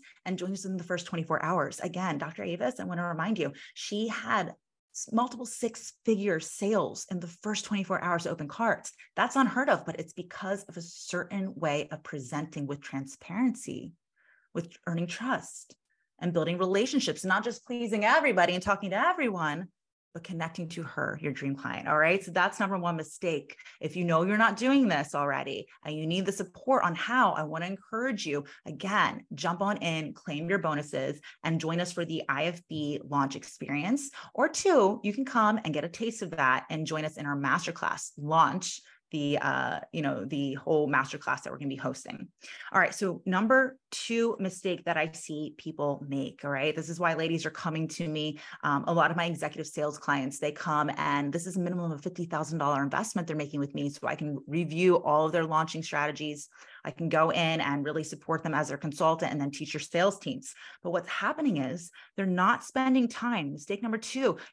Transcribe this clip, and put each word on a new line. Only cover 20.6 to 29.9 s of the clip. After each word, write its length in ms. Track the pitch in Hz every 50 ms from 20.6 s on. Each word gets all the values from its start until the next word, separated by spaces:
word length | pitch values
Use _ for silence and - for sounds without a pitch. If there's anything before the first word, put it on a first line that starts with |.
| 170 160
to 160 | 165 170 165
her, 340 | - - 151 147 - 143 151
your 120 | 156 147 127
dream 240 | - 143 139 139
client. 320 | 139 - 120 123 - - -
All 100 | 151 151
right. 240 | 156 160 180 196 190
So 60 | 180
that's 300 | 170 185 180 202 - -
number 180 | 214 190 196 185
one 180 | 170 175 170
mistake. 600 | 160 156 - - - 190 175 160 143 - - - - - - - -
If 160 | - 156 -
you 80 | 180 180
know 180 | 170 165 160 175
you're 140 | 190 208 214
not 180 | 226 226 202
doing 300 | 214 233 262 277 277 262
this 260 | 208 170 143 139 - -
already 540 | 143 143 143 135 135 - 143 135 - - - - _ -
and 120 | 151 151
you 100 | 156 156
need 180 | 160 170 190 190
the 60 | 190
support 540 | 196 196 190 185 - - - 247 269 - -
on 100 | 175 165
how, 380 | 170 - - 240 254 240 190 156
I 100 | 151 156
wanna 240 | 151 156 160 170
encourage 580 | 185 196 190 - _ 220 220 240 269 247 196 -
you, 200 | 156 143 143 143 - - - -
again, 600 | 156 156 - - 190 208 202 175 117 - - - - -
jump 260 | 139 160 170 175 175
on 180 | 196 202 208 -
in, 360 | - 170